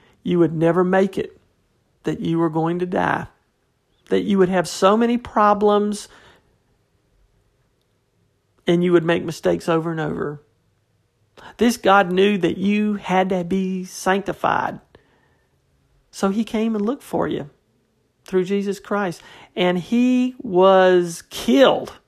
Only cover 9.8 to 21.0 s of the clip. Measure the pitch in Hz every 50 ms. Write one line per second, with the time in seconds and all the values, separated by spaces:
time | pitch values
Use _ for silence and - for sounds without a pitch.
9.8 | 160 170 165 160 156 151 147 - - 147 147 147 _ _ _ _ _ _ _ _
10.8 | _ _ _ _ _ _ _ _ _ _ _ - - - - - 214 247 233 -
11.8 | - 190 196 202 196 175 180 185 196 208 208 190 170 165 - 185 190 202 208 208
12.8 | 214 214 208 202 - - 180 185 190 190 196 185 175 170 190 190 190 185 190 185
13.8 | 180 180 - - - 185 185 202 196 190 - - - - - - - - - -
14.8 | _ _ _ - _ _ _ _ _ _ _ _ _ _ _ _ _ _ _ _
15.8 | _ _ _ _ _ _ - - - 196 196 226 220 - - 214 220 226 220 208
16.8 | 202 214 285 - - - - - 170 156 160 151 147 147 _ _ _ _ _ _
17.8 | _ _ _ _ _ _ _ _ _ - 190 185 185 180 202 202 196 202 190 196
18.8 | - - 208 202 208 180 165 - - - - - - - - - 180 180 180 180
19.8 | 160 - 233 240 247 254 254 247 254 254 254 - - - 180 180 185 190 190 185
20.8 | 185 185 185 180